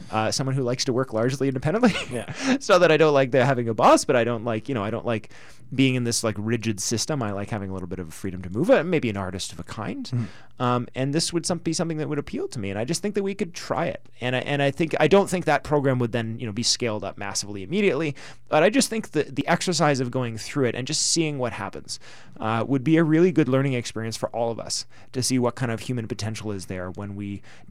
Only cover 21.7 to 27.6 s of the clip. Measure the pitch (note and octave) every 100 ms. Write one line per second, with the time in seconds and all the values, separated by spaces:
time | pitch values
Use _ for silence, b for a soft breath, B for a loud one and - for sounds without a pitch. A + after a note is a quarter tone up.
21.7 | D2+ - - B B B - A2 A2+ A2+
22.7 | C3+ B2+ D#3+ D#3+ D#3+ F#3 D#3 B2+ C3 C#3
23.7 | B2 - A2 A2+ - - A2+ A#2 A2 -
24.7 | - - b b B2+ A#2+ C3 A#2+ - B2
25.7 | A2+ - B2 A2 A2 A2 A2 G#2+ G2 -
26.7 | F#2 F2+ F#2+ G2+ G2+ G2+ G2 B B